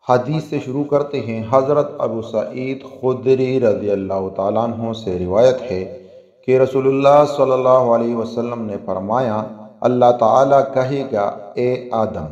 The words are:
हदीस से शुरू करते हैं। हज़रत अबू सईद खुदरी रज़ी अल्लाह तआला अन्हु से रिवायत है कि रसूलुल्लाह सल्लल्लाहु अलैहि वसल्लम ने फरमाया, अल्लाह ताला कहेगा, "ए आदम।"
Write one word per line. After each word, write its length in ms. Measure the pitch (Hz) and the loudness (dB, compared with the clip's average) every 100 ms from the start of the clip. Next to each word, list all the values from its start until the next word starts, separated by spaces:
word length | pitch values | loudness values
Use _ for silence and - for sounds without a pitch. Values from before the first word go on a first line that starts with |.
| - | 2
हदीस 420 | 123 120 156 151 | 0 2 -4 -4
से 100 | 147 | -8
शुरू 240 | 131 131 | -6 -6
करते 340 | 147 143 143 139 | -2 -2 -2 -6
हैं। 320 | 113 113 113 | -6 -8 0
हज़रत 460 | 131 135 147 143 - | 0 2 0 0 -4
अबू 220 | 123 113 | -6 -4
सईद 760 | 107 107 104 131 131 135 - - | -6 -4 -4 -6 -6 -8 -10 -4
खुदरी 580 | 127 120 110 131 131 131 | -2 0 2 2 2 2
रज़ी 300 | 120 98 101 | 2 2 0
अल्लाह 400 | 98 95 95 95 | -2 -2 -4 -4
तआला 320 | 92 98 107 | -4 -2 0
अन्हु 340 | 117 110 113 | -2 -4 -6
से 240 | 113 - 90 | -6 -6 -4
रिवायत 400 | 90 95 123 127 | -2 4 4 2
है 240 | - 92 92 - - - _ _ - | -4 -6 -6 -12 -18 -20 _ _ 0
कि 120 | 127 | 2
रसूलुल्लाह 680 | 131 135 135 135 139 143 | 4 2 0 2 6 6
सल्लल्लाहु 680 | 147 143 131 127 127 131 123 | 4 2 2 2 4 4 4
अलैहि 240 | 117 117 | 2 0
वसल्लम 440 | 117 110 117 117 120 | -4 -6 -6 -6 -6
ने 180 | 110 98 | -8 -8
फरमाया, 640 | - 92 98 117 131 107 107 - - - | -6 -6 -2 -2 -2 -4 -6 -12 -20 -4
अल्लाह 280 | 123 123 123 | -2 4 4
ताला 480 | 123 113 120 139 139 | 4 4 4 6 4
कहेगा, 960 | 131 131 127 139 135 107 101 - - - | 2 0 -2 -2 -4 -2 -2 -4 -12 -4
"ए 320 | 123 127 123 | -2 -2 -4
आदम।" 340 | 113 107 - 78 | -2 -2 -4 -10